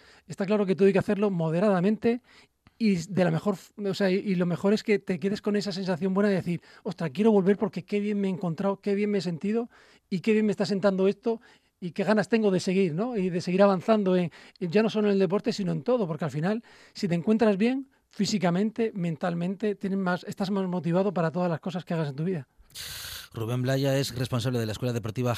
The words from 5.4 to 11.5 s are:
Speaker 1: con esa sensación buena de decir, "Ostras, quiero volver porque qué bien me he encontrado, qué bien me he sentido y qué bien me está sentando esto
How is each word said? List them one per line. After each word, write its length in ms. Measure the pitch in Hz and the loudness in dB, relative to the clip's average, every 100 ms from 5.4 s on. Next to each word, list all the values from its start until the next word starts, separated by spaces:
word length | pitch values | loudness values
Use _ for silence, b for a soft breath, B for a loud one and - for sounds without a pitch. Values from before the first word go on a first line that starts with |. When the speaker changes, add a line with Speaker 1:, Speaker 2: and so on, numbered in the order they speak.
Speaker 1:
con 140 | 214 208 | -2 -2
esa 160 | 208 | -2
sensación 400 | 185 185 180 190 | -4 -4 -2 0
buena 140 | 190 208 | 2 2
de 60 | 185 | 2
decir, 240 | 175 170 B B | -2 -6 B B
"Ostras, 280 | 220 - 165 | -10 -6 -6
quiero 160 | 135 226 | 2 4
volver 240 | 202 180 202 | 4 4 2
porque 280 | 202 180 | 0 -4
qué 160 | - 208 | -6 -4
bien 200 | 208 202 | -2 -2
me 80 | 196 | -2
he 20 | |
encontrado, 500 | 185 180 156 196 196 | -2 -4 -2 -2 -2
qué 140 | 208 | -2
bien 160 | 202 208 | -2 0
me 80 | 202 | 0
he 40 | |
sentido 480 | 180 165 196 226 233 b b b - | -2 -4 -2 -2 -4 b b b -6
y 100 | 180 | -2
qué 120 | 220 | 2
bien 120 | 214 214 | 4 2
me 60 | |
está 140 | 190 185 | 0 0
sentando 420 | 196 202 190 190 | 2 2 4 2
esto 320 | 196 233 226 b | 2 -4 -4 b